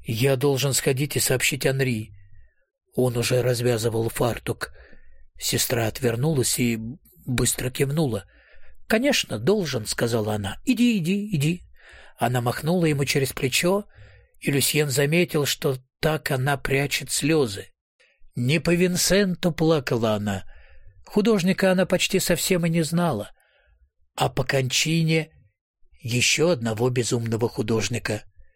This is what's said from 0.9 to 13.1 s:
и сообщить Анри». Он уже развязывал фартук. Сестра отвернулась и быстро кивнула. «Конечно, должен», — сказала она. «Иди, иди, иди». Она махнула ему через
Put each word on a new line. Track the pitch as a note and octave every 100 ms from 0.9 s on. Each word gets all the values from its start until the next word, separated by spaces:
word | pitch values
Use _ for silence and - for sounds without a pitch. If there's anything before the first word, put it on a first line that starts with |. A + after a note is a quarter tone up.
| C3 D3 B2+
и |
сообщить | - B2+ - C#3+ C#3+
Анри». | C3+ C3 A2+ G#2+ - - - - _ _ _ _ -
Он | B2 A#2+
уже | A2+ B2+
развязывал | B2 A#2+ B2 A2+ A#2 A2+ A2+
фартук. | - B2 A2 - - - - - - - - - -
Сестра | - B2 - B2 A2+
отвернулась | - B2 A#2 D3+ D3 A#2 -
и | A#2+ A2+ A2+ C#3 _ - -
быстро | B2 B2 - B2+
кивнула. | - C#3 D3+ D3 G#2+ - _ _ - - - -
«Конечно, | A3 C#4+ - - G#2+
должен», — | B2+ G#3+ D#3 B2+ G#2+
сказала | - A#2+ A2+ G#2+ G#2+
она. | G2 - -
«Иди, | A#3+ A#3+ G#3+
иди, | D#3+ G3+ G#3 E3
иди». | D3 F3+ - - - - - -
Она | A#2 B2+
махнула | A#2+ - D3+ F3+ E3
ему | C#3+
через | C#3